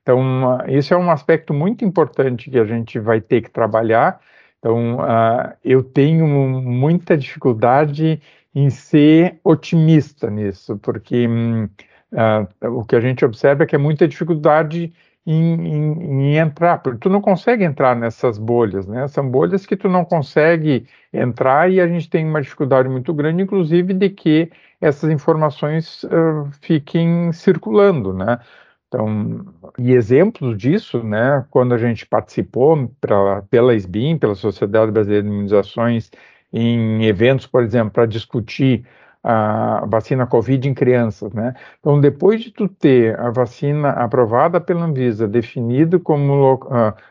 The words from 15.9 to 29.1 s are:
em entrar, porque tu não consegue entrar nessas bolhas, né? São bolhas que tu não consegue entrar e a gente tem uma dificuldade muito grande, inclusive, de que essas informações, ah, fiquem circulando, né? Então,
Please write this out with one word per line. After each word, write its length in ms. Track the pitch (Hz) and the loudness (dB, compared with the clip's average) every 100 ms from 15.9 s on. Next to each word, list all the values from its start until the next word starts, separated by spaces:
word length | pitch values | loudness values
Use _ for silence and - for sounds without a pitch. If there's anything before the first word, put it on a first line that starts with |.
| 156 | -4
em 340 | 170 135 139 151 | -4 -2 0 2
entrar, 400 | 160 147 170 170 | 0 0 0 0
porque 160 | 135 113 | -4 -4
tu 100 | 190 | 0
não 100 | 202 | 0
consegue 440 | 208 180 - 240 | 2 0 0 0
entrar 320 | 175 135 131 120 | 0 2 0 2
nessas 420 | 117 - 131 107 | -4 -2 -4 -2
bolhas, 480 | 110 120 113 95 95 | -2 0 0 -2 -6
né? 220 | 117 139 | -8 -6
São 200 | 143 135 | -4 -2
bolhas 380 | 127 170 185 - | 0 0 -2 -4
que 100 | 202 | -4
tu 140 | 196 | 0
não 160 | 180 170 | -2 0
consegue 800 | 170 135 160 156 170 156 123 117 _ _ | -2 -2 2 2 2 0 -2 -4 _ _
entrar 600 | - 127 117 131 143 180 | -4 -4 0 2 2 4
e 100 | 185 | 2
a 60 | 175 | 2
gente 200 | 175 160 | -2 -2
tem 160 | 165 | -4
uma 200 | 160 156 | -2 -4
dificuldade 440 | 135 - 139 131 131 | -6 -6 0 2 2
muito 240 | 131 127 | -2 -4
grande, 300 | 151 151 170 | -4 -2 -2
inclusive, 500 | 190 196 156 175 180 | -2 -2 0 0 0
de 200 | 190 196 | 0 -2
que 400 | 196 165 156 165 _ _ _ | -2 0 0 0 _ _ _
essas 300 | 160 143 160 | -2 0 -2
informações, 960 | 151 - 156 151 - 151 160 160 - - | 0 0 0 -2 -4 -4 -4 -6 -14 -2
ah, 420 | 165 165 151 143 - | 0 0 -2 -8 -12
fiquem 720 | - 160 143 170 170 170 170 | -2 -2 0 -2 0 0 -2
circulando, 840 | 160 - - 214 214 202 160 95 | -2 0 0 0 4 4 2 -4
né? 240 | 92 101 120 - - _ _ _ | -4 -4 -4 -6 -20 _ _ _
Então, 580 | 127 107 | -6 -4